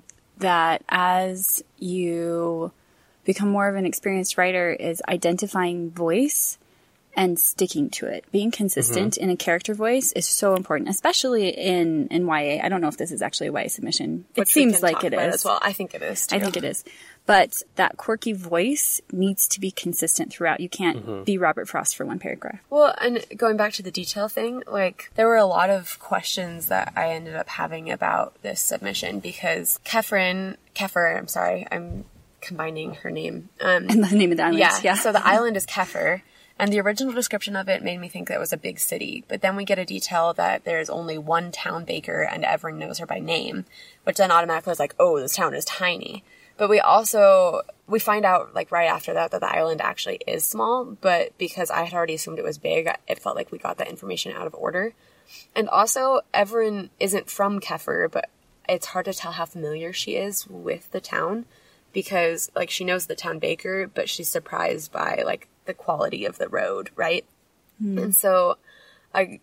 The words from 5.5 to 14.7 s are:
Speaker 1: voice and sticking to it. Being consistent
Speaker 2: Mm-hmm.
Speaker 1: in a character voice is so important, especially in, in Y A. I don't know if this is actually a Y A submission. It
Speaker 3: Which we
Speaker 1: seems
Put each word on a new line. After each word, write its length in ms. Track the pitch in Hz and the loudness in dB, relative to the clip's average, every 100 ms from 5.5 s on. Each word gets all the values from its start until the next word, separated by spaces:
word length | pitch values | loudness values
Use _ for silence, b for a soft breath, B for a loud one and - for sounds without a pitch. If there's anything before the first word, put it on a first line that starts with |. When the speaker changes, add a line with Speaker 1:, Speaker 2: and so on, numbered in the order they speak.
| 190 175 175 170 | 0 0 -2 -6
Speaker 1:
voice 640 | 175 165 190 285 - - - b b b b _ 202 | -2 2 2 2 0 -2 -6 b b b b _ 0
and 200 | 180 170 | 0 2
sticking 500 | - - 180 151 143 | 0 0 0 0 -2
to 160 | - - | -2 -6
it. 180 | 85 - | -6 -2
Being 220 | 202 220 | 0 0
consistent 600 | - 196 - - 180 214 | 0 0 2 2 2 0
Speaker 2:
Mm-hmm. 100 | - | 0
Speaker 1:
in 60 | 185 | 0
a 60 | 180 | 0
character 380 | - 170 - | 2 0 0
voice 380 | 214 220 262 254 | -2 2 2 2
is 120 | - - | 0 0
so 280 | - 202 | 2 4
important, 340 | 185 190 151 - | 2 2 -2 0
especially 600 | 196 320 349 262 233 185 | 2 2 2 2 2 2
in, 580 | - 190 180 165 156 - | 0 2 2 4 2 0
in 180 | 170 175 | 0 2
Y 160 | 156 | 2
A. 180 | 147 151 | 2 0
I 80 | 180 | 0
don't 120 | 190 | 0
know 60 | 156 | 0
if 100 | - | -2
this 140 | 165 | -6
is 120 | 151 | -4
actually 260 | - - 151 | -4 -4 -4
a 40 | |
Y 100 | 147 | -4
A 60 | - | -4
submission. 560 | - - - - 175 - - | -6 -4 -4 -4 -6 -4 -2
It 40 | |
Speaker 3:
Which 140 | 196 | 2
we 60 | 311 | 6
Speaker 1:
seems 120 | 247 | 6